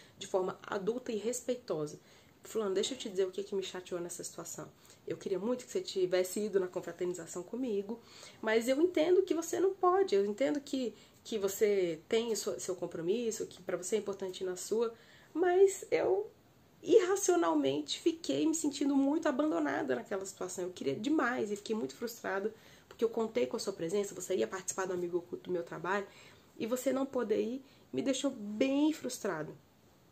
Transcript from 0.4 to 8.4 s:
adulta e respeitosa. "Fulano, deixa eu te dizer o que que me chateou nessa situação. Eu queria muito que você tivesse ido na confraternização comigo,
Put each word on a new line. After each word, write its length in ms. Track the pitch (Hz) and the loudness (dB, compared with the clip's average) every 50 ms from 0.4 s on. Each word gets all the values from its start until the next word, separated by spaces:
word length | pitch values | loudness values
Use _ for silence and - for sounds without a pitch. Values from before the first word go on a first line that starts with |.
| 185 196 - - | 0 0 -4 -8
adulta 480 | - - - 208 185 208 233 254 - - | -8 -6 -4 -4 -2 -2 -4 -4 -4 -6
e 60 | 226 | -6
respeitosa. 800 | 196 202 233 247 - - - 247 247 - - 175 156 151 151 - - - - - - - - - - | -4 -4 -4 -4 -4 -4 -4 -6 -4 -4 -6 -4 -4 -4 -6 -8 -12 -18 -20 -20 -20 -20 -20 -20 -20
"Fulano, 320 | - - - 220 214 196 185 | -14 -8 -6 -4 -2 0 0
deixa 200 | 196 214 - 262 | 0 -2 -2 -4
eu 40 | - | -8
te 100 | - 220 | -8 -6
dizer 180 | 180 185 190 | -2 -2 -2
o 40 | 185 | -2
que 120 | - 202 | -2 -6
que 120 | 196 - 202 | -6 -4 -4
me 80 | 190 | -4
chateou 380 | 185 - - 185 180 - 185 170 | -4 -4 -8 -10 -8 -6 -6 -6
nessa 220 | 175 175 - - | -6 -6 -8 -10
situação. 460 | 170 - - 170 165 - - 165 147 147 - - - - - - - | -12 -12 -10 -12 -12 -12 -10 -12 -12 -14 -16 -20 -20 -20 -20 -14 -8
Eu 100 | - 160 | -8 -8
queria 220 | - - 208 190 175 | -6 -4 -4 -4 -2
muito 260 | 196 240 247 247 - | 0 -2 -2 -2 -4
que 60 | - | -6
você 100 | - 190 | -6 -4
tivesse 600 | 185 - - 196 185 180 185 180 185 185 - 214 | -4 -2 -2 0 0 2 2 2 2 0 -2 -4
ido 200 | 208 214 185 196 | -2 2 2 2
na 60 | 180 | 2
confraternização 760 | 180 - 180 - 170 165 - 180 180 175 175 165 165 - 180 | 0 -4 -6 -6 -6 -6 -4 -2 -2 -2 -4 -8 -8 -8 -8
comigo, 560 | 170 - 233 247 269 240 202 196 196 196 233 - - - - - - - - - | -8 -6 -4 -4 -2 0 0 -2 -2 -4 -6 -10 -12 -20 -20 -20 -20 -18 -12 -4